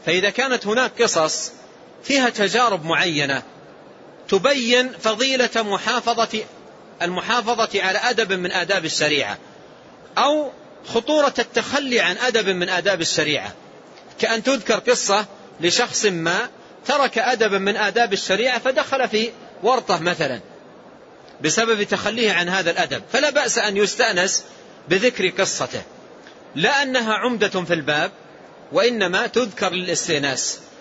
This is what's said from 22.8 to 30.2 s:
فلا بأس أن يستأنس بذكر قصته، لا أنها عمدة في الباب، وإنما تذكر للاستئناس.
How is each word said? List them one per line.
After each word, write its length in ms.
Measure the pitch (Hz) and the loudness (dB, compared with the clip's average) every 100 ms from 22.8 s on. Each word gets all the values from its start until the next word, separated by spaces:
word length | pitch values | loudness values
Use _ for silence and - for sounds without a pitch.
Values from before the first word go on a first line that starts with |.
| 165 131 - | -2 -4 -4
فلا 160 | 240 294 | 0 2
بأس 280 | 277 254 233 | 2 0 0
أن 200 | 208 202 | 0 2
يستأنس 680 | 202 - 240 185 185 - - - - - - | 0 2 0 2 0 -2 -6 -20 -20 -20 -2
بذكر 400 | 185 240 - 185 | 2 2 2 -4
قصته، 520 | - 190 - 135 113 95 - - - - - - 131 | 0 -2 -2 -6 -6 -12 -20 -20 -20 -20 -20 -14 -2
لا 280 | 196 277 | 0 2
أنها 300 | 277 254 226 | 0 0 0
عمدة 360 | 214 220 240 202 | -2 -2 0 0
في 240 | 190 170 | -2 -2
الباب، 380 | 170 143 151 180 - - - - - - | -2 0 -2 -2 -6 -20 -20 -20 -20 -4
وإنما 560 | 151 226 233 190 180 233 | 2 2 2 0 0 0
تذكر 420 | - 240 - 196 | 0 -2 -2 -4
للاستئناس. 920 | 175 180 165 - 151 | -2 -4 -4 -2 -2